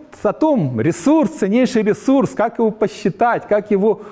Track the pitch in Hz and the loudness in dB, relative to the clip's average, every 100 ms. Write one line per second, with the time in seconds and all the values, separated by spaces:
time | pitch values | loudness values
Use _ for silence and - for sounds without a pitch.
0 | - - 214 185 311 269 143 123 147 170 | -20 -6 -4 0 0 2 0 -2 -2 0
1 | 269 320 269 - 196 226 254 226 214 196 | 2 2 2 -2 0 2 2 2 0 0
2 | - 269 202 - 220 226 220 220 208 - | 2 2 2 -2 -4 0 -2 0 -4 -2
3 | 202 - 240 185 - 208 202 196 214 202 | -6 0 0 0 0 -2 0 0 2 0
4 | - | -6